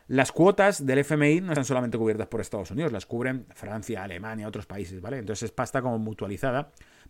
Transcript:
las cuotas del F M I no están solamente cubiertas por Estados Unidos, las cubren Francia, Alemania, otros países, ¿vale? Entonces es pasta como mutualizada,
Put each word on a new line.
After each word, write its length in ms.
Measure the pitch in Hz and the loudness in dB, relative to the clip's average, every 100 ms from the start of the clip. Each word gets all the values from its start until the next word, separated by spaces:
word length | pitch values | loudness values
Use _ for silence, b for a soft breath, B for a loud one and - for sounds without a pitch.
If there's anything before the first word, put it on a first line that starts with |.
| b | b
las 240 | 131 135 | 2 2
cuotas 520 | - 180 196 196 190 139 | 6 6 8 4 4 2
del 140 | 131 | 2
F 140 | 139 | 2
M 160 | 151 147 | 4 6
I 100 | 165 | 4
no 100 | 185 | 2
están 140 | 147 123 | 0 2
solamente 320 | 127 123 113 | 0 0 0
cubiertas 300 | 110 107 98 | 2 0 -2
por 120 | 110 | -4
Estados 300 | 101 107 90 | -4 -6 -6
Unidos, 220 | 107 160 | -2 -2
las 120 | 104 | -2
cubren 420 | - 117 127 131 98 | -4 -4 -2 -4 -8
Francia, 480 | - 101 110 104 104 | -14 -10 -8 -6 -8
Alemania, 460 | 98 87 110 110 104 | -8 -10 -8 -8 -8
otros 160 | 107 | -8
países, 380 | - 101 87 92 | -10 -10 -10 -10
¿vale? 160 | 101 135 | -8 -8
Entonces 320 | - 104 117 | -6 -6 -6
es 20 | |
pasta 300 | - 120 - | -4 -2 -2
como 160 | 123 113 | -2 -2
mutualizada, 720 | 110 107 101 98 135 127 156 _ b b | -2 -6 -6 -2 0 -2 -4 _ b b